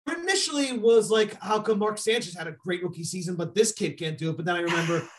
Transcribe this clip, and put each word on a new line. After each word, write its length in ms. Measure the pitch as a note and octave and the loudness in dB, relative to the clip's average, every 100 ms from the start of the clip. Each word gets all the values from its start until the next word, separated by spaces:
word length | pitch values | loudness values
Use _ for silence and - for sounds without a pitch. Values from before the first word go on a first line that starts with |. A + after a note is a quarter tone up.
| C#4+ E4+ | -8 -4
initially 600 | F4+ G4 D#4+ D4 C4+ A#3+ | 0 0 0 0 0 2
was 340 | A3+ A#3 F3 | 6 6 6
like, 280 | A3 G#3+ - | 2 2 -2
how 180 | F#3+ G#3+ | -2 0
come 200 | G#3+ G3+ | 2 2
Mark 180 | G#3+ G#3 | 0 0
Sanchez 380 | A3 A#3 - F3 | 0 0 -2 -8
had 120 | D#3+ | -10
a 40 | |
great 320 | D#3 F3+ F3 | -8 -4 -4
rookie 200 | F3+ E3 | -4 -6
season, 320 | E3 F#3 F3 F3 | -8 -6 -6 -4
but 180 | D#3+ | -2
this 180 | G#3 A3 | 2 2
kid 260 | - E3+ C#3+ | 2 -4 -2
can't 200 | D#3+ D3+ | -6 -4
do 120 | D#3+ | -4
it? 40 | D3+ | -2
But 80 | E3+ | -2
then 100 | F3 | 0
I 60 | |
remember, 460 | E3+ E3+ E3 E3 E3 | 0 0 0 0 -4